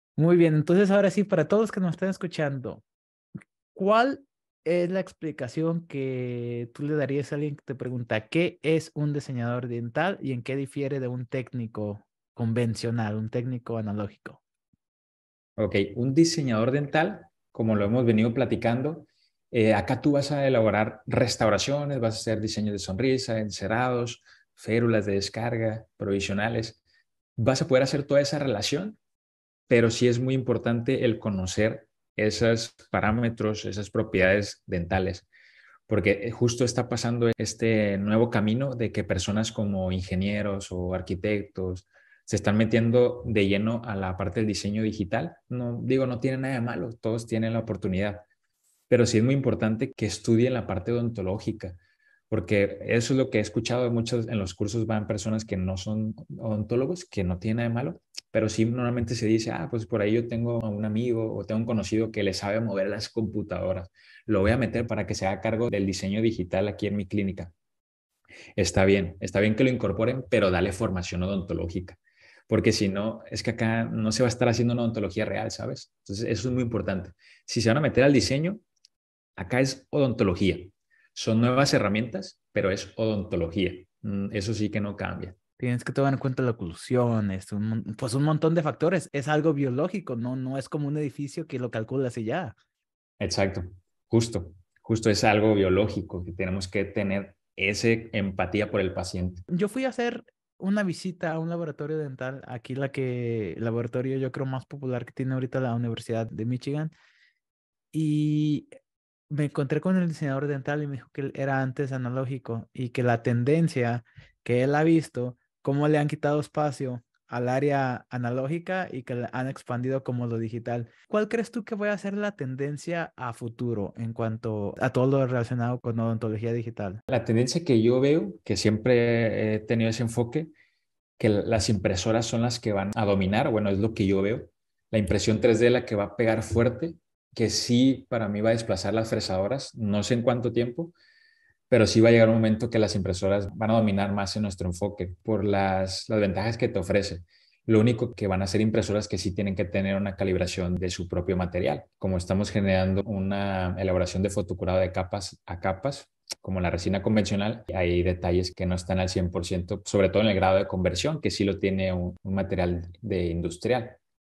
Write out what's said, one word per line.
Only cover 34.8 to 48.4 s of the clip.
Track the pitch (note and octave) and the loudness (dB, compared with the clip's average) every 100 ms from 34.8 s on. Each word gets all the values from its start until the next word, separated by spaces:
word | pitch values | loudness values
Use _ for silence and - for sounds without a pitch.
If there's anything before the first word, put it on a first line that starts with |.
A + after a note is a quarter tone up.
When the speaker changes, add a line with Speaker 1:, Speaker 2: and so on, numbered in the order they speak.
| E2+ F#2+ F#2 F#2+ - _ _ _ - - _ | 0 0 0 -4 -12 _ _ _ -20 -20 _
Speaker 2:
porque, | G#2+ G2+ - | 2 4 2
eh, | A#2 | -2
justo | A2+ A#2+ A#2 A#2+ | 0 0 2 0
está | B2+ A#2+ | 0 -2
pasando | A#2 A#2+ A#2+ A#2 A2+ | -2 -2 2 2 0
este | A2 - A2+ A2 G#2 G2 | -4 0 2 2 2 0
nuevo | G#2 A2 A#2+ | 2 4 4
camino | A2+ G#2+ A#2+ C#3 | 2 0 0 -2
de | A#2+ G#2+ | -4 -4
que | G#2+ | -4
personas | F2+ F#2 G#2 G#2 A2 | -2 -2 0 -2 -2
como | - G2+ G2 F#2 | -4 -2 -2 -2
ingenieros | F#2 F2+ F#2 G2 G#2 G2+ G2 - | -2 -2 -2 0 -2 -4 -6 -6
o | F2+ F2+ | -6 -4
arquitectos | F#2 F2+ F#2 G#2 G#2 G2 - F#2 F2+ - _ _ _ - | -4 -4 -4 -2 -2 -4 -6 -6 -6 -12 _ _ _ -4
se | G#2 | 0
están | G#2+ G#2+ | 2 4
metiendo | A2+ A#2 A#2 B2 B2 - | 4 4 4 4 4 0
de | A#2+ G#2+ G2 | -2 2 4
lleno | G2 A2 A#2 A#2+ | 2 0 -2 -6
a | G2 | -4
la | F#2 F#2 | -4 -4
parte | G2 A#2 | -4 -2
del | A2 | -2
diseño | F#2+ G#2 G#2+ | -2 -4 -2
digital. | A2 G#2 F#2 A#2 E3+ - _ | -2 -2 -2 -2 -4 -10 _
No, | B2 A#2+ A#2 | -8 -6 -6
digo, | A#2 C3 B2+ | -2 0 0
no | A#2+ | -2
tiene | C3+ C3 | -2 -2
nada | C3 B2+ | -4 -2
de | |
malo, | A#2+ - A#2 A2+ | -4 -4 -8 -6
todos | A2 A#2 A#2 | -4 -4 -2
tienen | A2 A2+ | -2 0
la | A2+ | -2
oportunidad, | A2+ F#2+ G2+ F#2 G#2 F2+ - _ | -2 -4 -2 0 -2 -4 -14 _